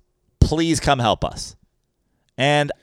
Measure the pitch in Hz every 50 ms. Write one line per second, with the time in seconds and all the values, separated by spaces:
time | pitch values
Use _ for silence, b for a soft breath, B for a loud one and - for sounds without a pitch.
0 | _ _ _ _ _ _ _ - - - 151 160 165 165 156 - - 147 143 127
1 | 120 107 92 - - - - - - - - _ _ _ _ _ _ _ _ _
2 | _ _ _ _ _ _ - - 131 143 147 147 147 147 - _